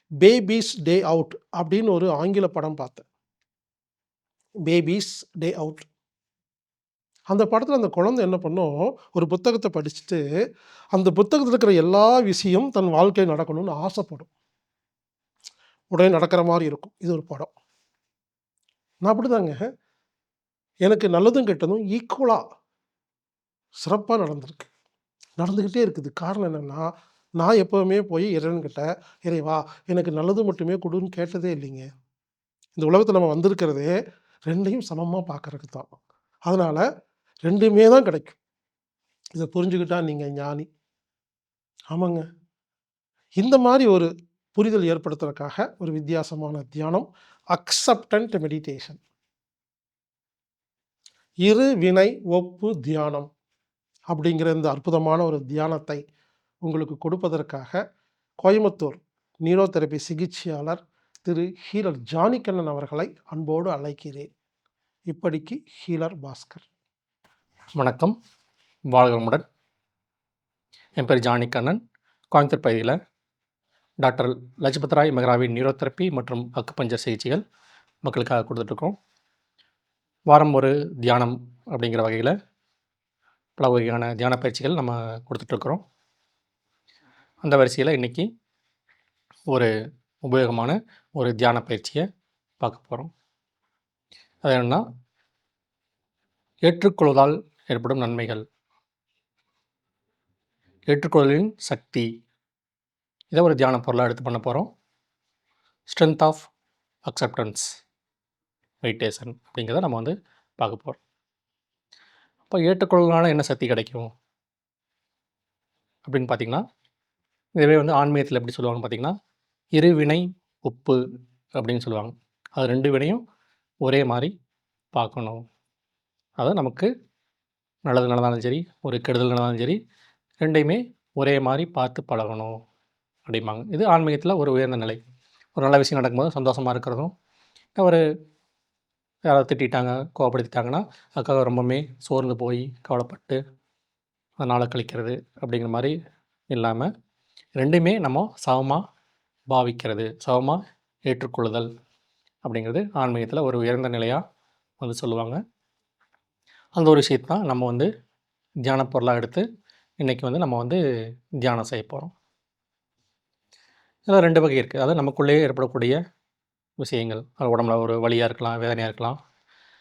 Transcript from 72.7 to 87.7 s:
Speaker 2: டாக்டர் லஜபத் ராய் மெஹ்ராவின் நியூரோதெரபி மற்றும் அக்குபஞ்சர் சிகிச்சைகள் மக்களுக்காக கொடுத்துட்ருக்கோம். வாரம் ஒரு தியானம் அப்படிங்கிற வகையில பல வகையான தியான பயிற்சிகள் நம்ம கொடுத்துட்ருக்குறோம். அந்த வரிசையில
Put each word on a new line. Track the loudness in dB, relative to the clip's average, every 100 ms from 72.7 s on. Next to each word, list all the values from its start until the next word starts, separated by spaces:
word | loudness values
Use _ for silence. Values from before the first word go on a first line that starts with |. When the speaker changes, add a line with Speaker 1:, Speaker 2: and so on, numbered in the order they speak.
| 0 0 -4 -6 _ _ _ _ _ _ _ _ -2
Speaker 2:
டாக்டர் | 0 0 -4 -4 -12 -4
லஜபத் | -4 -2 0
ராய் | 2 2
மெஹ்ராவின் | 2 2 2 0
நியூரோதெரபி | 0 -2 -2 -6 -4 -4
மற்றும் | -4 -6 -8 -8
அக்குபஞ்சர் | -10 -8 -6 -4 -4
சிகிச்சைகள் | -4 -6 -4 -4 -6 _ _ _ _ _
மக்களுக்காக | -6 -6 -2 -2 -2
கொடுத்துட்ருக்கோம். | -8 -8 -6 -6 -8 _ _ _ _ _ _ _ _ _ _ _ _
வாரம் | 6 8 8
ஒரு | 4 2 0 -4 -2
தியானம் | 0 2 0 -4 -12 _ -12
அப்படிங்கிற | -6 -4 -2
வகையில | -2 -2 -2 -2 -8 _ _ _ _ _ _ _ _ _ _
பல | -2 2
வகையான | 2 0 -4 -4 -4
தியான | -2 -2
பயிற்சிகள் | -4 -4 -4
நம்ம | -4 -4 -6 -8 -12
கொடுத்துட்ருக்குறோம். | -10 -10 -6 -6 -4 -6 -10 _ _ _ _ _ _ _ _ _ _ _ _ _ _
அந்த | _ 2 4
வரிசையில | 4